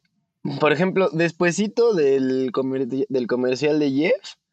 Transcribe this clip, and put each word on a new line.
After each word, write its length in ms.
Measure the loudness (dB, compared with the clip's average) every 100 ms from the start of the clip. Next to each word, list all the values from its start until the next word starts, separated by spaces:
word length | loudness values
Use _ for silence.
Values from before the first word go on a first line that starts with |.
| -6 _ _ _ -10 0
por 120 | 2
ejemplo, 380 | 2 0 2 0
despuesito 840 | 0 -2 0 -2 0 -4 2 2
del 580 | 4 2 2 2 0 -2
comer-, 360 | -2 -4 -4 -4
del 400 | -4 -2 -4 -2
comercial 520 | -2 0 0 0 0
de 120 | 0
Jeff, 440 | 0 0 -2 -4 -20 _